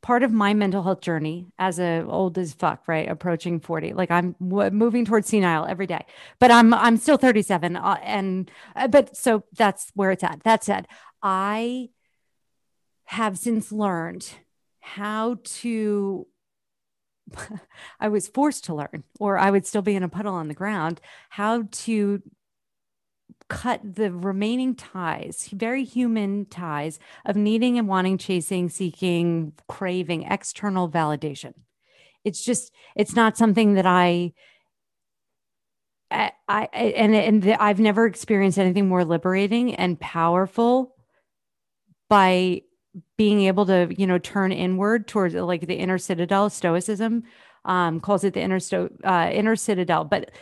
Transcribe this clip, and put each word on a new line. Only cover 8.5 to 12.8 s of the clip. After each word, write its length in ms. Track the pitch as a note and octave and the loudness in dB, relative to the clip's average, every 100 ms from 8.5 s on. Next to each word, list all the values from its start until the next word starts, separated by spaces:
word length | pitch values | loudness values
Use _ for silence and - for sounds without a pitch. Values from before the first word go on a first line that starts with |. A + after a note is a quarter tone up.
| - - - | -14 -16 -4
uh, 120 | B3 | 4
but 300 | C#4 - - | 4 4 -2
so 260 | B3+ G#3+ - | 0 0 -2
that's 380 | - G#3 F#3+ - G3+ | 0 0 0 -10 -2
where 160 | F#3+ | 0
it's 120 | F#3 | 0
at. 200 | E3+ D#3 | -2 -2
That 200 | A3 F#3+ | 2 2
said, 240 | - F#3+ F3+ - - - | 2 -4 -6 -20 -20 -6
I 680 | G3+ F#3+ G3 G#3+ A#3 B3+ A#3+ _ _ _ _ _ _ _ _ _ | -2 -2 -2 -4 -6 -6 -10 _ _ _ _ _ _ _ _ _